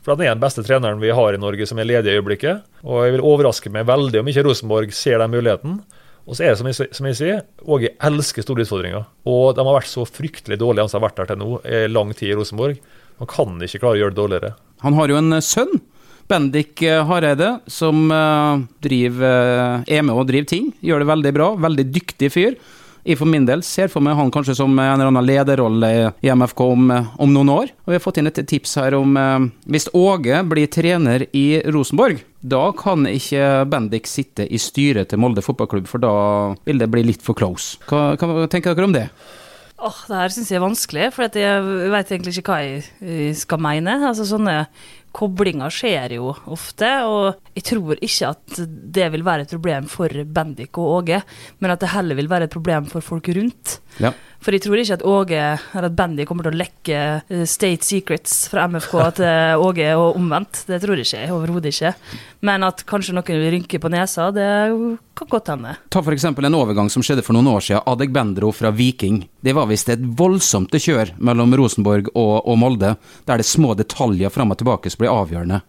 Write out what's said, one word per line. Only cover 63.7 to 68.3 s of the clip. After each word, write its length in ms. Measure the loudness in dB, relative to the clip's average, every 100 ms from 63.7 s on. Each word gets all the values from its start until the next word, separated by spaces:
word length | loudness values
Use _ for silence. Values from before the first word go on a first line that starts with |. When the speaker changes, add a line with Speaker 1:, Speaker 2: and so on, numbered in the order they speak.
| -4
Speaker 3:
på 80 | -2
nesa, 400 | -2 -2 -2 -2
det 140 | 0 0 2 0 0 -2 -6 _
kan 140 | -16 -4
godt 220 | -4 -2
hende. 240 | -8 -8 -14 -2
Speaker 2:
Ta 100 | 0
for 120 | 0
eksempel 340 | 0 0 2 2
en 80 |
overgang 340 | 4 2 2 2
som 140 | 0
skjedde 200 | 0 0 4
for 80 |
noen 160 | 4 6
år 80 | 4
siden, 240 | 2 0
Adegbendro 720 | 0 0 0 0 0